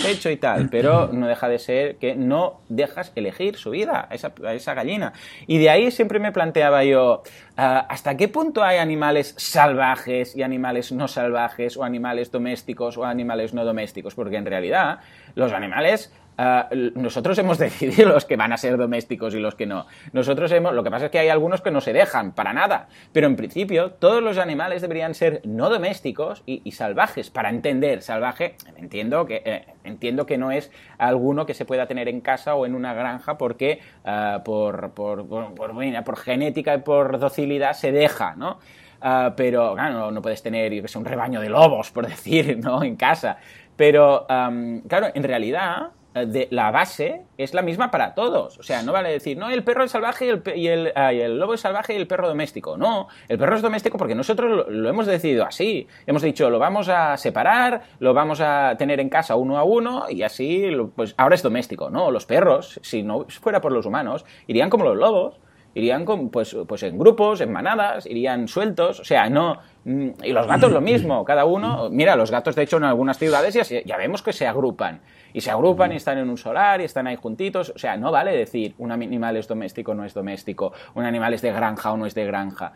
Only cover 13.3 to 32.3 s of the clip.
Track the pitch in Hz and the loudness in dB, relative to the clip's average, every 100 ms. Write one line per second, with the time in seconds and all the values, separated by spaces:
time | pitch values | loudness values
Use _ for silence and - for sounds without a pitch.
13.3 | 113 113 120 117 110 107 98 95 123 101 | -4 -4 -2 -2 -4 -6 -10 -12 -8 -6
14.3 | 104 101 95 90 170 180 - - - - | -6 -4 -4 0 0 0 -2 -12 -20 -10
15.3 | - 123 98 101 101 160 214 - _ _ | -2 -2 -2 -4 0 2 2 -2 _ _
16.3 | - 127 127 - 131 123 123 120 123 113 | -2 2 2 0 -2 -4 -4 -4 -2 -2
17.3 | 196 185 165 139 - 135 160 214 147 - | 0 2 2 0 0 0 6 8 6 4
18.3 | 117 113 117 127 123 120 120 - 120 110 | 0 0 0 0 0 0 -2 -4 -6 -6
19.3 | 110 107 - 104 95 - - - 131 127 | -4 -4 -4 -6 -6 -10 -18 -8 -2 0
20.3 | 139 165 170 175 120 117 117 147 170 160 | 0 2 2 2 0 0 -2 0 2 4
21.3 | 156 165 185 190 143 123 127 196 127 98 | 4 2 0 -2 -2 2 4 4 2 -4
22.3 | 98 101 127 196 170 - - - 156 147 | -2 -2 0 0 0 -6 -20 -4 2 4
23.3 | 123 104 - 185 165 180 - 175 233 220 | 2 -4 -4 -2 0 0 4 4 4 2
24.3 | 190 175 147 180 180 175 160 160 160 165 | -2 -2 -4 -4 -6 -6 -4 -4 0 0
25.3 | 151 107 113 160 220 180 196 135 113 156 | 0 -6 -2 0 0 -2 -4 -6 -6 -6
26.3 | 120 - 131 - - 110 107 220 - - | -8 -10 -10 -10 -8 -4 0 0 -2 -10
27.3 | 127 104 113 147 131 143 117 - 110 123 | -6 -4 -2 -2 0 0 -2 -4 -4 -4
28.3 | - 175 - - - 87 101 110 151 107 | -4 -8 -8 -20 -20 -12 -8 -2 -2 -2
29.3 | 110 110 104 - - - 107 120 131 139 | -6 -6 -8 -10 -20 -16 -8 -4 -4 -2
30.3 | 135 131 139 - - - - 123 127 127 | -2 -2 -4 -6 -16 -16 -2 0 2 0
31.3 | 143 151 135 120 131 123 123 120 120 135 | 0 -4 -6 -4 -4 -2 -4 -6 -6 -4